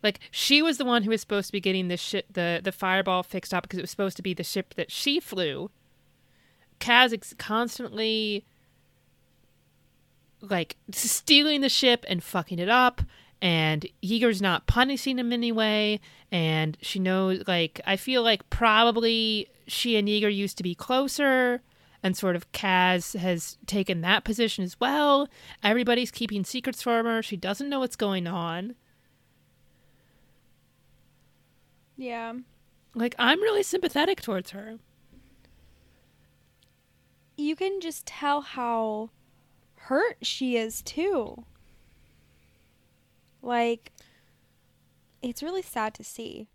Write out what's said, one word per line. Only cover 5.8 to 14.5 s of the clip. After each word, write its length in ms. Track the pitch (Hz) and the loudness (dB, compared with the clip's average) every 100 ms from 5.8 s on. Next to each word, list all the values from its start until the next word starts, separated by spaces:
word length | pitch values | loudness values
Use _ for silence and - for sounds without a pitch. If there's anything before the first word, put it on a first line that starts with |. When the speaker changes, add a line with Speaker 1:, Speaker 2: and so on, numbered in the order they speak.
| _ _ _ _ _ _ _ _ _ _ | _ _ _ _ _ _ _ _ _ _
Speaker 1:
Kaz 340 | - 240 254 | 4 6 6
ex-, 200 | 220 - - | 2 -8 -14
constantly, 1080 | - 214 240 - 247 208 220 220 214 208 - _ _ _ _ _ _ _ _ _ _ _ _ _ _ _ _ _ _ _ | -2 -2 -2 -4 -10 -4 -2 0 0 -4 -6 _ _ _ _ _ _ _ _ _ _ _ _ _ _ _ _ _ _ _
like, 340 | 202 190 165 - - | -4 -2 -2 -8 -10
s-, 200 | - 233 | -4 -2
stealing 500 | - - 294 302 294 | -2 8 8 8 4
the 80 | 269 | 2
ship 360 | - 262 240 - | 4 4 4 0
and 160 | 185 | -4
fucking 360 | - 185 165 175 | -2 -4 -2 -4
it 100 | 180 | 2
up, 320 | 247 247 247 - - - _ | 4 4 2 -6 -8 -20 _
and 460 | 185 165 156 156 - _ | 0 2 2 0 -4 _
Yeager's 380 | 185 226 240 196 | -2 2 2 2
not 260 | 196 | 2